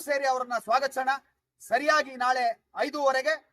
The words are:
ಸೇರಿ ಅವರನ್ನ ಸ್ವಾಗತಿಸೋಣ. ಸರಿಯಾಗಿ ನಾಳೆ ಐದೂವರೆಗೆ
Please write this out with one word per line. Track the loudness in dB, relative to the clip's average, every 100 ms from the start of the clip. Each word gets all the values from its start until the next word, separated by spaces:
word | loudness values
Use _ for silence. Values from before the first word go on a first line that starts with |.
| 0
ಸೇರಿ | 0 0
ಅವರನ್ನ | 0 -2 -4 0
ಸ್ವಾಗತಿಸೋಣ. | 0 0 -2 -2 -2 -4 _ _ _ -2
ಸರಿಯಾಗಿ | 0 2 2 0 -2 0
ನಾಳೆ | 2 0 -4 _ -6 -4
ಐದೂವರೆಗೆ | 0 0 2 0 -2 _